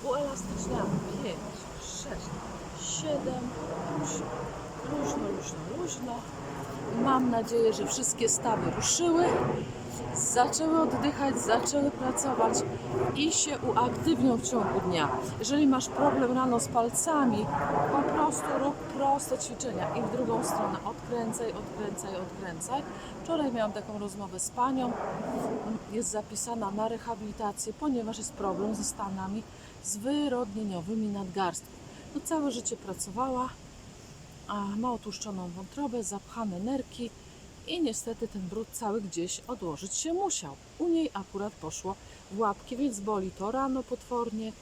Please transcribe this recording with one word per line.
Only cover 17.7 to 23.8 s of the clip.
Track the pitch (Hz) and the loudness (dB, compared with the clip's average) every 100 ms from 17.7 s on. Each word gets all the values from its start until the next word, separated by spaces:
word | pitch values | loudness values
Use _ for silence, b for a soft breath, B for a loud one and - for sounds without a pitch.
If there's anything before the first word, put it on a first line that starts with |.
| - - | 2 4
po | 277 285 | 4 2
prostu | 302 311 - - 269 | 4 4 2 0 2
rób | 269 285 | 2 0
proste | - 269 277 277 - 262 | -6 0 4 4 2 -2
ćwiczenia | - 240 254 185 - 233 | -2 -4 -4 -2 0 0
i | |
w | 220 | 0
drugą | 247 233 233 | 0 2 2
stronę. | - - 208 - 202 | 2 0 0 0 -4
Odkręcaj, | 233 - 240 226 214 226 | -6 -2 0 0 -2 -2
odkręcaj, | 208 208 - 208 196 202 190 | -4 -6 -6 -4 -4 -4 -4
odkręcaj. | 185 - 190 160 - 262 285 B B B | -6 -6 -8 -6 -2 -2 -2 B B B
Wczoraj | - 330 285 | -2 2 2
miałam | 233 214 | 2 0
taką | 202 | 0